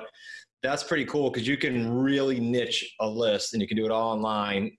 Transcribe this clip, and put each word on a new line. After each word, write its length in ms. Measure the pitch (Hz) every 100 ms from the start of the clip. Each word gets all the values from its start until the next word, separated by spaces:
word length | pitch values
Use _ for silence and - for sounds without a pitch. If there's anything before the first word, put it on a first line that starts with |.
| - - - - - _
that's 180 | 131 143
pretty 220 | - 160
cool 260 | - 147 135
'cause 160 | 127 117
you 120 | 139
can 340 | 151 123 113
really 460 | 120 135 139 135 123
niche 560 | 117 123 117 - - -
a 60 | 110
list 440 | 110 113 101 -
and 100 | 113
you 60 | 98
can 80 | 107
do 80 |
it 80 | 110
all 220 | 110 113
online 580 | 110 110 107 104 98 107